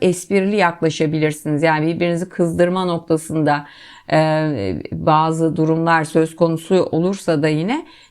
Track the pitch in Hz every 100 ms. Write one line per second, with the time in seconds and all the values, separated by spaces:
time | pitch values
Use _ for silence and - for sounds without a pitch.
0 | 185 180 - 202 190 208 175 170 160 151
1 | 160 156 151 151 156 147 160 156 156 170
2 | 175 170 185 - 170 170 175 185 185 170
3 | - 160 - 160 147 143 147 - - -
4 | - 156 156 156 156 135 98 87 - 160
5 | 165 156 160 160 160 160 156 160 165 165
6 | 156 160 160 - 165 160 - 185 - 160
7 | 180 196 - 156 156 156 180 294 349 -
8 | _